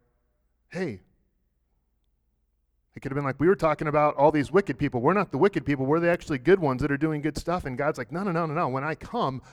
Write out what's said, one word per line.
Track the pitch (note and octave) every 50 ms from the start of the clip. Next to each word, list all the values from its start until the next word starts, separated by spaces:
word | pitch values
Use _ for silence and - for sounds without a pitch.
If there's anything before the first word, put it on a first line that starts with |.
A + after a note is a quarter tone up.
| _ _ _ _ _ _ _ _ _ _ _ _ _ _
"Hey," | - E3+ F#3+ D3+ G#2+ F#2+ - _ _ _ _ _ _ _ _ _ _ _ _ _ _ _ _ _ _ _ _ _ _ _ _ _ _ _ _ _ _ _ _ _ _ _ _ _ _
it | -
could | - C#3
have | C3+
been | C#3+ C#3+
like, | C3+ B2+ -
"We | C#3+ F3
were | G3+
talking | F#3+ E3 D#3 D3+ - D#3+ D3+
about | C#3+ D3+ D3+ D3 -
all | - C#3 D#3
these | D3+ D3+ C3+ A2+
wicked | C#3 G3 - - C#3 -
people. | C#3+ C#3 - B2
We're | A#2 D3 F#3
not | G#3 F3+ -
the | - C3
wicked | F3 G3+ - E3+ B2+
people. | C#3 C#3+ C3 C3+
We're | C3 D3+ E3+
the | E3+ E3+
actually | E3+ E3+ - - D#3 B2+
good | B2 D#3 F#3+ G3
ones | E3 C#3 C3 A#2+
that | C3+ D3
are | C#3+ C3+
doing | D3+ D#3+ D#3 D3
good | C#3 D#3 C#3+ -
stuff." | - - E3+ F3+ -
And | C#3+ B2 A#2+
God's | C#3+ D3+ D#3 C3+
like, | B2 -
"No, | D#3 F3 G3+
no, | G#3
no, | E3 E3 F3
no, | D#3+ C#3+
no. | E3 F3 C3+
When | B2+ C3 C#3
I | D#3 E3
come, | - - - - A#3+ G3+ C#3 C3 B2+ - -